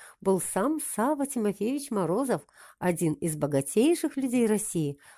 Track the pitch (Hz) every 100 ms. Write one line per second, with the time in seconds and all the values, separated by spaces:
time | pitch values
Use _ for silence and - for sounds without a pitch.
0 | - - 196 190 - 196 233 311 - -
1 | 240 294 277 247 208 190 214 277 285 214
2 | 165 190 269 180 - _ - _ 180 170
3 | 170 151 170 156 151 139 139 - 277 349
4 | 302 - 262 247 226 214 - 175 147 143
5 | -